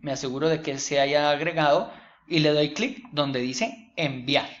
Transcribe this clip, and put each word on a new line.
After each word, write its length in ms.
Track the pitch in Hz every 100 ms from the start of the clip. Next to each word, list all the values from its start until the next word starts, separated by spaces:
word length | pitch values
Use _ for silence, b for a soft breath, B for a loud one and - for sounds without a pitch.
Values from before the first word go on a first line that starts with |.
me 120 | 147
aseguro 360 | 135 135 131 160
de 120 | 160
que 160 | 160 139
se 220 | - 143
haya 300 | 139 147 147
agregado 600 | 147 160 160 151 151 233 B B B _
y 140 | -
le 100 | 151
doy 240 | 147 147
clic 280 | - 247 269 -
donde 280 | 147 143 131
dice 520 | 123 127 226 - - -
enviar. 540 | 156 127 123 139 - -